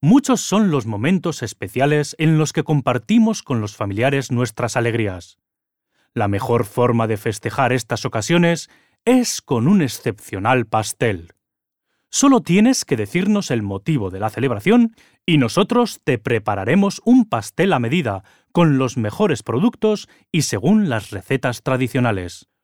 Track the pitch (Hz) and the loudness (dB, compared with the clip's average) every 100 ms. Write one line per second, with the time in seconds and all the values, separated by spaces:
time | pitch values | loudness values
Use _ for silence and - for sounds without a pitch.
0 | 143 262 277 233 - 196 208 147 110 104 | 6 4 4 -2 0 0 2 0 -2 -4
1 | 123 185 175 151 113 - 104 123 139 147 | 0 0 -2 -6 -8 -10 -8 0 2 2
2 | 147 - 156 156 156 - 147 151 135 123 | -2 -2 2 2 0 -2 -2 0 0 -2
3 | - 226 220 214 - 123 104 - 104 98 | 0 2 2 0 -4 -4 -4 -6 -6 -2
4 | 127 139 127 120 123 - 123 - 117 113 | 0 0 -2 -2 -4 -4 -4 -2 -2 -2
5 | 107 90 - _ _ _ _ _ _ _ | -4 -6 -16 _ _ _ _ _ _ _
6 | _ - 104 101 - 117 117 - 120 117 | _ -4 -2 -2 0 0 0 0 0 2
7 | 113 110 - 107 117 - 127 123 - 117 | 0 -2 -4 -6 -6 -2 0 0 -4 -6
8 | 127 113 104 170 170 170 - _ _ _ | -4 -6 0 2 2 0 -6 _ _ _
9 | - 254 240 - _ 123 120 208 139 - | 0 2 2 -6 _ 0 2 2 2 -2
10 | - 107 - 98 104 131 117 110 107 - | -8 -8 -10 -4 0 0 2 -2 -4 -2
11 | 120 92 85 _ _ _ _ _ _ _ | -2 -2 -10 _ _ _ _ _ _ _
12 | _ - 277 262 160 175 220 262 - 123 | _ 0 4 4 4 4 4 2 -2 -4
13 | 104 170 190 208 - 123 104 98 - 151 | -2 -2 0 0 0 -4 -4 -6 -2 -2
14 | 95 95 107 - 131 110 - 240 233 - | -2 -4 -6 -2 -2 -2 2 4 4 0
15 | _ _ - 156 120 - 202 240 240 - | _ _ 0 2 2 0 0 2 0 -4
16 | - 123 139 113 104 101 98 170 196 - | -4 -4 -2 -2 -2 -4 0 2 2 -2
17 | - 254 226 117 113 - 185 151 113 165 | 2 4 4 -2 -6 -2 0 2 0 -2
18 | 131 98 - _ _ - 170 135 131 127 | -2 -6 -10 _ _ 2 4 4 0 -2
19 | 107 - 208 131 - 117 214 - 220 214 | -6 -2 -2 -2 -2 0 0 0 -2 -2
20 | - _ _ 165 139 110 120 214 196 113 | -6 _ _ -4 -2 -2 2 2 2 -2
21 | - 101 - 135 127 120 - 131 127 135 | -6 -14 -4 -2 -2 -4 -4 -2 -2 0
22 | 123 101 87 - _ _ | 0 -2 -6 -14 _ _